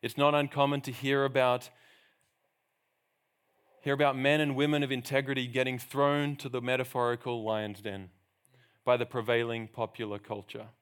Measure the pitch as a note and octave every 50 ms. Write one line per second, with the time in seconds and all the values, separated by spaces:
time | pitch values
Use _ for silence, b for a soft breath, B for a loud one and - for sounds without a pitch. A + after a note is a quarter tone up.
0 | - B2 - - C#3+ D3 D3 D3 C#3+ C#3 - C#3+ C#3 C#3 C#3+ C#3 C3+ - B2 -
1 | C3+ C3+ C#3 C#3 C#3 C3+ B2+ C3+ B2+ B2+ B2 B2+ - - b b b b b b
2 | b b b b b b b _ _ _ _ _ _ _ _ _ _ _ _ _
3 | _ _ _ _ _ _ _ _ _ _ _ _ _ _ _ _ - C#3+ C#3+ C#3
4 | D3 C#3+ C3 C3 C3 C#3 D3 D3+ D3+ C#3+ C#3 C3 C#3+ D3 D3+ D3 C#3+ C3+ C3+ B2+
5 | A#2+ - C#3 C3+ C#3 C3+ C#3 C3 B2+ A#2+ A#2 B2+ C3 C3 B2+ B2 B2 - - C3+
6 | C#3 C#3+ C#3+ D3 D3 C#3+ C#3+ C#3 - C3+ B2 B2+ A#2+ B2 B2+ C3 B2+ B2+ - B2+
7 | B2 A#2+ A#2+ A#2+ - B2+ A#2+ A#2 G#2+ A2 A2 G#2+ G#2+ G#2 G2+ G2 G2+ G#2+ G2 G2
8 | F#2+ F2+ _ _ _ _ _ _ _ b b b b b b b b - B2 B2
9 | A#2+ A#2+ - B2+ A2 A2+ A#2+ A#2 A#2 A#2 A#2 A2+ A2+ A2 - - A2+ A2 - -
10 | A2+ G#2 G#2 G2+ G2 - A2 G2+ G2 - - A2 G#2+ A2 _ _